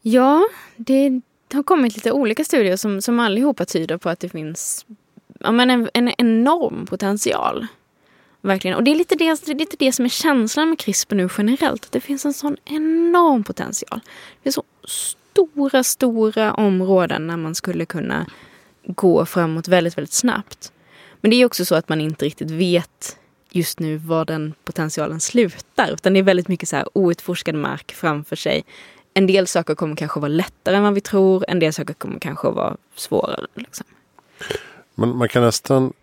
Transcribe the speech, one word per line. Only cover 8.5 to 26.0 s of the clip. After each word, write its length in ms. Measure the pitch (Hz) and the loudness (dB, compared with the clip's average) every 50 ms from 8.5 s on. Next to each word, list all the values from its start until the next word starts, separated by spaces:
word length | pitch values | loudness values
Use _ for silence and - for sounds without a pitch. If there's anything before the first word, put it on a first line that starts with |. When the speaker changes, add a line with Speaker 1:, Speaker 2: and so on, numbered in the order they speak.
| 190 185 - 185 180 | -2 0 0 -2 -2
Speaker 1:
Och 60 | - 233 | 2 2
det 80 | 277 | 2
är 40 | 302 | 4
lite 200 | 311 349 - 381 | 2 2 0 2
det, 300 | 302 339 320 320 294 - | 2 2 0 0 -2 -4
det 60 | 302 | -6
är 40 | 302 | -4
lite 200 | 277 320 381 370 _ | -4 -4 -6 -2 _
det 120 | 285 262 | 0 0
som 140 | 254 - 240 | 2 0 -2
är 40 | 240 | -2
känslan 600 | - - - 320 285 247 214 220 - 294 311 320 | -2 0 0 2 2 2 0 0 0 0 0 0
med 100 | 330 - | 0 -2
crispr 360 | - - 190 - - _ 214 | -2 -2 -2 -2 -2 _ 0
nu 140 | 202 185 185 - | 0 0 0 0
generellt, 480 | - 208 214 254 - 330 277 - 220 - | 0 2 2 2 2 0 -2 -2 -4 -8
att 60 | - | -6
det 100 | - 247 | -6 -6
finns 240 | - - 285 269 - | -4 -4 -6 -4 -2
en 80 | 294 277 | -4 -4
sån 240 | - - 294 285 - _ | -2 -4 -6 -6 -6 _
enorm 760 | - 285 311 311 320 320 330 339 339 339 359 349 320 277 233 202 | -8 -6 -2 0 0 0 2 2 4 4 6 6 6 4 2 0
potential. 560 | - - - - - - - - - - 226 _ - - - - - - _ _ | -4 -8 -8 -8 -8 -8 -10 -8 -8 -10 -12 _ -16 -20 -20 -20 -20 -20 _ _
Det 60 | 269 | -4
är 40 | 269 | -4
så 100 | - - _ _ _ - | -4 -6 _ _ _ -16
stora, 1000 | - - - - - - _ _ _ _ 427 370 311 302 285 277 269 - 262 254 | -12 -10 -8 -8 -8 -10 _ _ _ _ 2 2 2 _ -2 -2 2 2 2 2
stora 680 | - - _ 269 247 226 226 220 220 214 226 220 214 - | 0 -2 _ 0 0 2 2 0 0 2 0 0 0 0
områden 760 | - 220 202 190 185 185 185 196 185 175 160 - - 156 | 2 2 2 2 2 2 4 4 2 2 2 -2 -4 -4
där 100 | 165 170 | -6 -6
man 180 | 170 160 156 165 | -6 -6 -6 -6
skulle 300 | - - 190 170 165 165 | -6 -6 -6 -4 -6 -6
kunna 400 | _ - 160 - 123 - 156 165 - - - - - _ _ _ _ _ _ _ | _ -6 -6 -4 -2 -4 -4 -4 -8 -12 -20 -20 -20 _ _ _ _ _ _ _
gå 380 | - 180 - 202 185 165 160 165 | -12 -6 2 2 4 4 4 2
framåt 420 | - - 180 170 160 160 160 160 | 0 0 -2 0 0 -2 -6 -2
väldigt, 300 | 175 185 180 165 170 170 | 0 2 2 2 0 -4
väldigt 160 | - 147 - - | -6 -8 -4 -4
snabbt. 580 | - - 247 - 202 208 _ - _ - - _ _ _ _ _ - - - - _ | 0 0 0 -2 -2 -8 _ -18 _ -20 -20 _ _ _ _ _ -20 -20 -20 -16 _
Men 100 | - 220 | 2 4
det 60 | 233 247 | 6 6
är 40 | 247 | 4
också 200 | 240 - - 180 | 4 2 -2 0
så 100 | - 180 | 2 0
att 140 | 156 - - | 0 0 0
man 120 | 160 156 | -2 -2
inte 240 | 151 156 156 - 139 | -2 -4 -4 -2 -4
riktigt 260 | 151 - - - 156 | -4 -4 -6 -8 -6
vet 680 | 160 160 185 180 175 170 165 _ _ _ - - - _ _ _ _ _ _ _ | -2 -2 0 2 2 0 0 _ _ _ -14 -14 -14 _ _ _ _ _ _ _
just 300 | - 180 165 - - - | -2 -2 -2 -2 -4 -6
nu 180 | 165 156 156 | -6 -4 -4
var 280 | 156 160 165 165 160 160 | -6 -2 -2 0 0 0
den 280 | 156 160 156 151 156 156 _ _ | -2 -4 -4 -6 -8 -10 _ _
potentialen 560 | - - - 160 156 - 160 151 - 156 160 | -10 -6 -4 -4 -4 -4 -4 -4 -4 -4 -6
slutar, 720 | - - - 240 226 175 - - - _ _ - 226 - 151 | -6 0 2 2 2 2 -2 -10 -20 _ _ -2 -2 -2 -2
utan 200 | 160 | 0